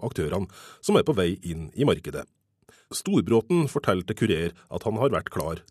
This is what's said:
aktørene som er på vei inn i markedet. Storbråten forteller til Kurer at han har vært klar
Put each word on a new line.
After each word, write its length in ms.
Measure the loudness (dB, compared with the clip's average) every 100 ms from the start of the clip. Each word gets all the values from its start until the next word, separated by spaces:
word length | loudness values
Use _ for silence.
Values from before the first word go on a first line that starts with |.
aktørene 460 | -4 -4 -2 -2 -6 -12 -20 -8
som 140 | 2 2
er 60 |
på 120 | 4 2
vei 220 | 2 0
inn 280 | -6 -8 -8
i 100 | 0
markedet. 420 | 2 2 -2 -10 -10 _ _ _ _ -20 -14
Storbråten 720 | -8 0 2 4 2 4 2 2
forteller 380 | 0 0 0
til 120 | 0 0
Kurer 360 | 0 0 -2 -8 -10
at 120 | -6
han 160 | -4 0
har 100 | 0
vært 220 | 0 -4
klar 320 | -4 -4 -6 -6